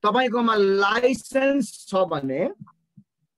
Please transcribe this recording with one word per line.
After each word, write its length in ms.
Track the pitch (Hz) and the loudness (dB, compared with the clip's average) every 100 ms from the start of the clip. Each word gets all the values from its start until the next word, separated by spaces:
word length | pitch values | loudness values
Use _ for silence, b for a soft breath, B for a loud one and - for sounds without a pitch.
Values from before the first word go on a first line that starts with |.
तपाईँकोमा 520 | 214 220 254 233 233 214 | 0 0 0 0 0 2
license 1300 | 196 196 202 226 247 262 - 269 269 277 - - - | 2 2 2 2 0 0 -2 0 2 0 -2 -8 -4
छ 80 | 190 | -2
भने 540 | 185 156 135 135 233 403 - _ _ - _ _ _ | 0 -2 -4 -4 -4 -6 -20 _ _ -20 _ _ _